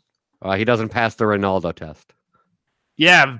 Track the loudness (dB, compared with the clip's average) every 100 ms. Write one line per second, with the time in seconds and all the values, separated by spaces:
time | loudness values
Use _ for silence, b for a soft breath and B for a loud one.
0 | _ _ _ _ -6 -2 0 0 -2 -4
1 | -4 -2 -2 0 0 -2 -4 -8 -14 -18
2 | _ _ _ _ _ _ _ _ _ -2
3 | 4 6 4 0